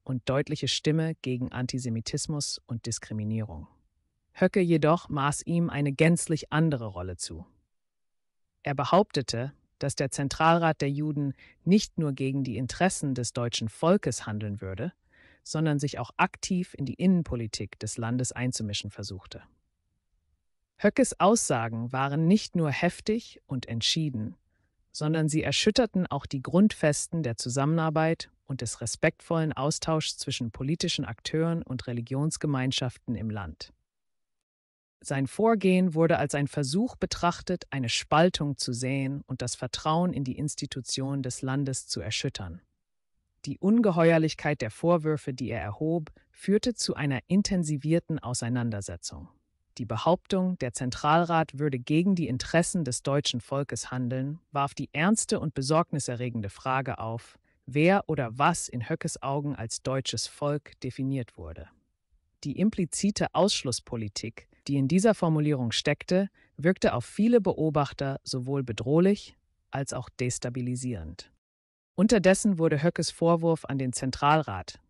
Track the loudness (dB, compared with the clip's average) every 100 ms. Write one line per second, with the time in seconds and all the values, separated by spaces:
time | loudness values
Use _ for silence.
0 | -6 -6 0 -2 -2 -4 -4 -2 0 2
1 | 0 -4 -6 -4 -4 -4 -4 -4 -4 -4
2 | -4 -6 -4 -4 -4 -8 -8 -8 -6 -8
3 | -8 -6 -4 -4 -6 -10 -14 _ _ _
4 | _ _ _ 0 2 4 4 4 4 4
5 | 0 -2 0 -2 -2 0 0 0 -2 4
6 | 4 4 2 -4 0 2 2 2 -4 -6
7 | -8 -8 -10 -12 -14 _ _ _ _ _
8 | _ _ _ _ _ _ -6 -2 4 4
9 | 4 0 -2 -4 -6 -10 _ _ -4 -2
10 | -4 -2 -4 2 4 6 4 2 -2 0
11 | -2 -2 -4 -6 -16 _ 4 4 4 -2
12 | -2 -2 -2 -2 -2 -4 -6 0 0 0
13 | -2 -2 -4 -4 -4 -4 -6 0 4 4
14 | 2 -6 -6 -6 -6 -6 -8 -6 -8 -10
15 | _ _ _ _ -8 -2 0 0 -2 -4
16 | -8 0 0 0 -4 -2 -2 -6 -8 2
17 | 4 4 2 -4 -4 -6 -10 -8 -10 -6
18 | -4 -2 -4 -4 -4 -4 -4 -6 -8 -10
19 | -12 -12 -14 -18 -20 _ _ _ _ _
20 | _ _ _ _ _ _ _ _ 2 4
21 | 2 4 4 4 2 0 0 -4 -4 -2
22 | 0 2 4 4 2 -2 0 2 0 0
23 | -2 -4 -4 -18 _ -8 -6 -4 0 0
24 | -2 -4 -6 -10 _ _ _ _ _ -4
25 | 0 2 2 0 0 2 4 4 2 0
26 | -2 -4 -6 -8 0 4 4 4 2 2
27 | -2 -4 -4 -4 -4 0 2 2 2 2
28 | 2 0 -6 _ -10 -8 -6 -6 -8 0
29 | 0 0 -2 0 0 0 -2 -2 0 0
30 | -2 -6 -8 -4 -6 -4 -4 -2 -2 -2
31 | -4 -8 -4 0 0 -2 -4 -8 -4 -6
32 | -4 -2 -2 0 0 0 0 0 -2 -4
33 | -6 -4 -4 -6 -8 -12 -18 _ _ _
34 | _ _ _ _ _ _ _ _ _ _
35 | -4 -2 -2 2 4 4 6 4 4 4
36 | 4 4 2 0 0 -2 0 0 -2 -2
37 | -6 0 0 0 -4 -6 -4 -4 -2 -4
38 | 2 4 6 4 -2 -2 -4 -2 -2 -2
39 | -2 -4 -8 -6 -6 -6 -8 -4 0 2
40 | 2 0 -4 -4 -4 -4 -8 -8 -6 -4
41 | -4 -4 -4 -6 -4 -2 -2 -4 -6 -8
42 | -6 -4 -4 -6 -10 -12 -18 _ _ _
43 | _ _ _ _ -10 -2 2 4 4 6
44 | 6 6 4 0 -2 -2 -4 -2 2 2
45 | 2 -2 -4 -6 -6 -4 -6 -4 -2 -2
46 | -4 -14 _ _ 0 2 2 -2 -4 -2
47 | -2 -2 0 0 2 0 0 -2 2 0
48 | 0 -4 -4 -4 -2 0 0 -4 -8 -12
49 | -12 -14 -16 _ _ _ _ -12 -6 -2
50 | 0 0 _ 0 0 -2 -4 -4 -4 -2
51 | 4 4 4 2 0 -2 -2 -2 0 2
52 | 4 2 0 -4 0 2 2 0 -2 -4
53 | 0 0 0 -4 -4 -4 -4 -6 -6 -4
54 | -2 -2 -4 -6 _ -2 -2 -2 -6 0
55 | 2 2 0 -2 -2 -4 2 2 2 -2
56 | -4 -4 -4 -4 -8 -6 -2 -2 -2 -6
57 | -6 -8 -12 _ _ _ -4 4 4 4
58 | 2 -2 -2 2 2 2 -4 -8 -4 -4
59 | -4 -6 -4 -2 -2 -6 -8 -6 -4 -2
60 | -4 -6 -8 -4 -2 -2 -6 -10 -10 -4
61 | -2 -2 -4 -10 -14 -14 -16 _ _ _
62 | _ _ _ _ -8 0 0 2 -4 0
63 | 0 0 0 4 4 2 -2 -4 -6 -6
64 | -6 -6 -10 -12 -20 _ -2 0 4 4
65 | 4 4 2 2 2 0 0 0 0 -2
66 | 0 0 0 -6 _ 0 0 2 2 0
67 | -4 0 4 6 4 0 0 2 0 -2
68 | -4 -4 -6 -6 -2 -2 -2 -4 2 4
69 | 4 2 -4 _ _ _ _ -8 -6 -8
70 | -10 -4 -4 -4 -6 -4 -4 -4 -6 -6
71 | -8 -14 -18 _ _ _ _ _ _ 2
72 | 6 6 6 6 2 2 2 4 2 0
73 | -4 0 2 4 2 0 -2 -2 -2 -2
74 | -4 0 4 4 2 -6 -10 -16 _